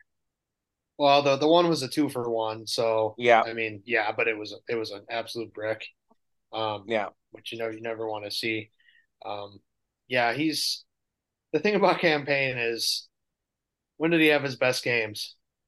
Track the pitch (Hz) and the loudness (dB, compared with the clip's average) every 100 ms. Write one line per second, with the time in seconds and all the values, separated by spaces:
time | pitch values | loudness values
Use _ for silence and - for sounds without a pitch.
0 | _ _ _ _ _ _ _ _ _ - | _ _ _ _ _ _ _ _ _ 0
1 | 143 143 143 139 151 170 175 151 131 - | 4 6 6 4 6 6 6 2 -2 -2
2 | 143 123 120 113 110 110 110 - 113 110 | -2 -2 -2 -2 -2 -6 -6 -2 0 2
3 | 110 113 120 113 117 113 110 104 107 113 | 0 2 6 6 6 -2 -6 -6 -2 -2
4 | 107 110 117 107 104 101 - 117 110 101 | 0 0 -2 -2 -8 -12 -6 -4 -6 -10
5 | 101 117 110 117 107 107 107 110 - - | -8 -8 -6 -10 -10 -6 -6 -6 -10 -18
6 | _ _ _ _ _ 110 110 104 98 110 | _ _ _ _ _ -6 -4 -4 -4 -4
7 | 95 - _ 110 - 113 113 110 113 110 | -4 -10 _ -18 -14 -8 -8 -6 -8 -6
8 | 110 107 104 - 117 110 107 _ _ _ | -6 -8 -8 -6 -4 -4 -8 _ _ _
9 | _ _ 101 104 101 101 _ _ _ _ | _ _ -12 -10 -12 -18 _ _ _ _
10 | - 123 117 120 156 143 - - - _ | -4 0 0 0 -2 -2 -4 -6 -12 _
11 | _ _ _ _ _ 156 208 202 185 160 | _ _ _ _ _ -2 0 4 2 4
12 | 170 147 139 139 135 123 117 113 - - | 2 0 0 0 0 -2 -4 -2 -2 -4
13 | - _ _ _ _ _ _ _ _ - | -8 _ _ _ _ _ _ _ _ -4
14 | 160 165 156 147 135 123 127 123 131 120 | 0 4 4 4 0 0 0 0 -2 -2
15 | 110 104 - - _ _ | -2 -8 -14 -16 _ _